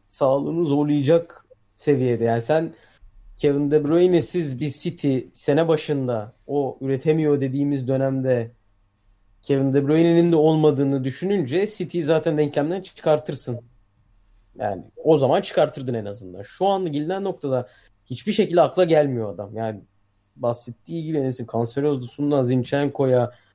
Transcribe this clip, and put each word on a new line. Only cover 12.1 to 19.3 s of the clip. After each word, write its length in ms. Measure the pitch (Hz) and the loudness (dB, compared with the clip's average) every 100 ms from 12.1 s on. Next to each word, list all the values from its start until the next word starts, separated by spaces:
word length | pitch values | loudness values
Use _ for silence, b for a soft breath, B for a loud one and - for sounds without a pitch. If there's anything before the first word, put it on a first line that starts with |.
| 160 165 151 | 0 2 0
denklemden 440 | 147 147 147 190 | 0 0 -2 -4
çıkartırsın. 800 | 190 - 160 151 - 143 - 113 - _ _ _ _ _ _ _ _ 120 | -8 -4 0 0 0 -8 -6 -8 -12 _ _ _ _ _ _ _ _ -8
Yani 240 | 104 92 - - | -6 -6 -10 -2
o 140 | 151 151 | 2 4
zaman 240 | 131 175 | 4 0
çıkartırdın 520 | 170 - 147 143 127 | 0 0 0 -2 -8
en 120 | 117 | -6
azından. 360 | 104 107 92 90 | -8 -12 -14 -16
Şu 240 | - - 190 | -14 -2 0
an 240 | 196 180 | 0 -2
gelinen 320 | 147 151 190 | -4 -4 -4
noktada 440 | 196 175 143 127 123 b b _ | -6 -6 -4 -4 -4 b b _
hiçbir 260 | - 123 214 | -14 -8 -2
şekilde 280 | 208 185 170 | 0 2 4
akla 220 | 147 185 | 4 4
gelmiyor 500 | 175 156 143 123 104 | 4 4 2 0 -4